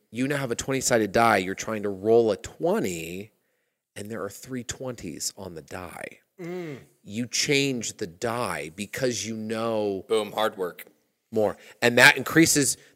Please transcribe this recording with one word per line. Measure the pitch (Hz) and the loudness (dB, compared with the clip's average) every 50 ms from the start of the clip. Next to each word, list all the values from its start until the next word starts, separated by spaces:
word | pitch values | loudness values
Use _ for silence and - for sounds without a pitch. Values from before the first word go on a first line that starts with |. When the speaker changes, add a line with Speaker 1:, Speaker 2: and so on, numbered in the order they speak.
| _ _ | _ _
Speaker 1:
you | - 113 127 135 | -6 -4 -4 -2
now | 147 | -2
have | 139 139 120 | -2 -4 -4
a | 117 | -4
twenty-sided | - - - 135 135 120 - 127 113 107 101 92 | -4 -4 -4 -2 -2 0 2 2 4 4 4 4
die. | 117 117 117 107 98 | 4 6 6 6 4
You're | 95 90 95 | 2 0 -4
trying | - - - 110 107 101 | -6 -6 -6 -6 -4 -4
to | 104 | -4
roll | 101 92 95 110 113 117 117 110 101 | -6 -2 2 4 6 6 6 4 2
a | |
twenty, | 95 - - - - 156 170 190 226 160 101 90 82 80 82 87 92 101 110 _ _ _ _ _ _ _ _ _ _ _ _ - | -2 -4 -12 -10 -4 -2 -2 0 0 -2 -4 -4 -6 -8 -8 -10 -10 -12 -14 _ _ _ _ _ _ _ _ _ _ _ _ -16
and | - 104 104 | -14 -12 -10
there | 113 107 90 | -8 -8 -8
are | 101 | -10
three | - - - 131 131 127 117 | -10 -12 -14 -10 -10 -8 -8
twenties | - - - 135 127 120 101 - 92 73 - - - - | -8 -10 -10 -10 -10 -10 -10 -10 -10 -8 -8 -8 -8 -8
on | - 98 95 87 | -10 -12 -12 -12
the | 80 73 | -14 -14
die. | - - 92 90 82 78 - - - - - _ _ _ - | -14 -12 -12 -12 -12 -12 -12 -12 -14 -14 -18 _ _ _ -16
Speaker 2:
Mm. | 180 165 180 185 175 160 143 113 - _ _ _ - | -12 -12 -10 -10 -10 -10 -12 -14 -16 _ _ _ -16
Speaker 1:
You | - 101 110 123 | -10 -6 -6 -6
change | 120 - - - - 147 139 139 139 131 120 107 - - - | -4 -2 0 2 2 4 4 2 2 0 -4 -6 -8 -8 -8
the | 110 | -10
die | 90 80 - - 117 113 120 120 98 87 78 73 80 80 | -10 -8 -6 -4 -4 -2 -2 -2 -4 -4 -6 -8 -10 -10
because | 98 104 98 - - 135 127 120 104 101 | -12 -12 -10 -6 -4 -2 -2 -2 -2 -6
you | 110 113 | -6 -8
know | 110 107 110 110 110 113 117 113 110 107 104 98 95 87 - | -8 -8 -6 -6 -4 -2 -2 -2 0 0 0 -2 -4 -2 0
Speaker 3:
Boom, | 110 110 104 101 90 | 0 0 0 0 0
hard | 110 107 110 95 | 0 0 0 0
work. | 95 92 87 82 - - - _ _ _ _ _ _ _ _ - | -2 -6 -6 -6 -10 -18 -20 _ _ _ _ _ _ _ _ 0
Speaker 1:
more. | 113 107 98 82 - - - - - | 2 2 2 0 -2 -10 -20 -4 2
And | - 120 120 120 | 2 4 6 8
that | 127 143 147 | 8 8 8
increases, | 139 127 - - 156 165 - - 147 139 113 - - - _ _ | 6 2 2 4 6 6 6 6 2 2 2 0 -4 -8 _ _